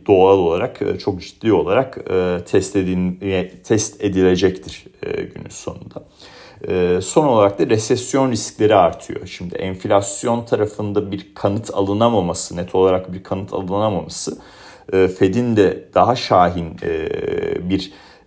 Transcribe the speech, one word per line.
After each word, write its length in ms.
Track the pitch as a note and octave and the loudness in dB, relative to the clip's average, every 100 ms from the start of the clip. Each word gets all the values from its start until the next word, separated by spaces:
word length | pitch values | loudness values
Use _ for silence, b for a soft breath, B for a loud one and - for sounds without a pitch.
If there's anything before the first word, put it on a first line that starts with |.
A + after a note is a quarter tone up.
| - | 2
doğal 300 | F#2+ F#2+ G2 | 6 6 6
olarak, 440 | F2 F2 - - | 4 0 -2 -4
e, 180 | F#2+ F2+ | -4 -4
çok 220 | - F2+ | -4 -6
ciddi 320 | - - A2+ | -8 -6 2
olarak, 440 | F#2+ E2+ A2 C3+ - - | 2 2 0 0 -6 -4
e, 260 | F#2 F2+ F2+ - | -2 0 -2 0
test 300 | G2+ F#2 G2+ | 0 0 -2
edin-, 420 | F#2 F2+ F2+ F2+ | 0 0 -2 -4
e, 280 | G2 F#2 F2+ | -4 -2 -4
test 540 | - - G#2+ - - | -8 -2 0 -2 -4
edilecektir, 800 | G#2 F#2 F#2 F2+ F#2+ - - - - - | -2 2 4 4 2 0 -12 -18 -20 -14
e, 180 | - - | -8 -6
günün 280 | - - - | -8 -12 -18
sonunda. 540 | - - - - - - B B B B B - | -14 -12 -12 -14 -18 -20 B B B B B -4
E, 340 | F#2 F2+ F2+ | 0 2 2
son 260 | F2+ E3 D3+ | 2 2 4
olarak 320 | A2+ G2+ - | 6 4 4
da 60 | E2 | 0
resesyon 640 | A2+ - A#2+ - C#3 C3 | 2 2 -2 0 0 2
riskleri 440 | A2 - - G#2+ G#2 | 0 -6 0 4 6
artıyor. 520 | E2+ - - - - | 4 2 -12 -12 -12
Şimdi 280 | - F2 - | -12 -10 -8
enflasyon 920 | F#2+ F#2 G#2+ G2+ G2+ - B2 A#2 A2+ | -8 -6 0 2 2 -4 -2 -2 -2
tarafında 640 | A2+ G#2+ - G#2 G2+ F#2+ | -2 -2 -4 -4 -2 -2
bir 240 | G2 - - | -6 -12 -4
kanıt 340 | G2+ G2+ A2+ | -2 -2 -4
alınamaması, 800 | - G2 G#2 A#2 A2 F2 E2+ - F2 | -4 -2 2 2 2 0 -4 -8 -8
net 200 | F2 F#2+ | -4 2
olarak 380 | F#2+ F#2 F#2 | 4 2 -2
bir 100 | F2+ | -12
kanıt 300 | - F#2+ F#2+ | -8 -8 -6
alınamaması, 840 | - F#2 G2 G#2+ F#2 D#2+ - - - B B B B B | -8 -4 -2 -2 -2 -6 -10 -10 -10 B B B B B
e, 140 | F#2+ F#2 | 2 2
fed'in 480 | - F#2+ G2+ A#2+ G#2+ | 2 0 2 0 4
de 340 | F#2 - - | 2 2 -4
daha 220 | F#2 G2 B2+ | 2 2 2
şahin, 640 | - F#2+ F2+ F2 E2 F2 | 2 4 4 2 -8 -8
e, 260 | - D#2+ D#2+ - - F2 E2 E2+ F2+ | -6 -4 -4 -4 -4 -4 -4 -4 -2
bir, 220 | F#2+ F#2 B B B | -4 -4 B B B